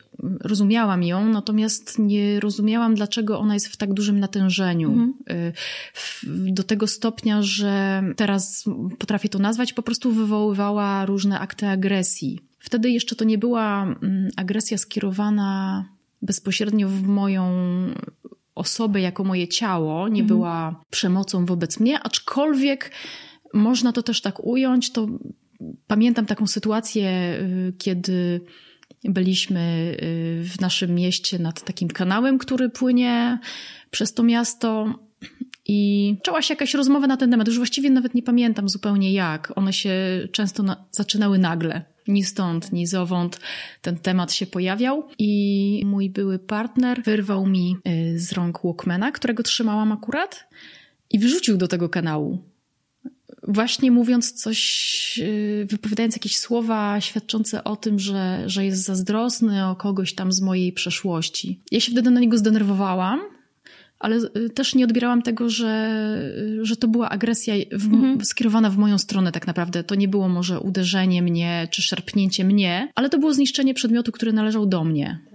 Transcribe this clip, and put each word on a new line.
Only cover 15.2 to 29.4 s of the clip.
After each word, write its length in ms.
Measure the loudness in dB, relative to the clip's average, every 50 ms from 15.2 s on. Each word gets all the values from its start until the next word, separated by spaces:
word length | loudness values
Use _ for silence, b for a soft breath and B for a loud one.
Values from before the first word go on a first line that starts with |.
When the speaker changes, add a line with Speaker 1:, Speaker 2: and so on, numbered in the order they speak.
| 0 0 2 0 0 0 -2 -2 -2 -2 -4 -4 -6 -8 -14 _ _ _ _ _
Speaker 1:
bezpośrednio 640 | -6 -4 -4 -4 -2 -4 -2 -2 0 0 2 2 2 0
w 140 | 0 0
moją 440 | 0 2 2 2 2 2 0 0 0 0 0 0 0 0 0 0 -2 -2 -4 -8 -10 -14 -16 _ -20 -20 -20 -20 _ _ _
osobę 460 | -6 -4 -4 -2 -2 0 0 0 0
jako 240 | 0 -2 -2 -2 -2
moje 240 | -2 0 0 -2 -2
ciało, 600 | -2 -4 -2 -2 0 0 0 -2 -2 -2 -2 0
nie 120 | 0 2
Speaker 2:
Mhm. 40 | 2
Speaker 1:
była 580 | 4 4 2 2 0 -2 -2 -2 -4 -4 -8 _ _
przemocą 560 | -4 -2 0 2 2 2 0 0 0 0 0
wobec 340 | 0 0 0 0 -2 0 2
mnie, 200 | 2 2 2 0
aczkolwiek 880 | -2 -4 -6 -6 -6 -4 -2 0 2 2 2 2 2 2 0 -2 -4 -12 B B B B B B B B B B B -2 2
można 380 | 4 4 4 4 4 2 2
to 100 | 2 0
też 180 | -2 -2 -2 -2
tak 240 | -4 -4 -6 -4 -4
ująć, 460 | 0 0 2 2 4 4 2 2 2
to 160 | -2 -2 -2 -2 -4 -8 -10 -14 -16 -18 _ _ _ _ -14 -14 -14 -16 _
pamiętam 400 | 0 2 4 4 4 4 2 0
taką 200 | 0 0 0 0
sytuację, 640 | -2 -2 -2 -2 0 0 0 -2 -2 -2 0 0 0 0 0 0 -2 -2 -2 -2 -2 -2 -2 -2 -4
y, 40 | -4 -4
kiedy 600 | -4 -2 -2 -2 -2 -2 0 0 0 0 -2 -2 -6 B B B B B B B B B -20 _ -4
byliśmy, 560 | -2 0 2 2 2 2 0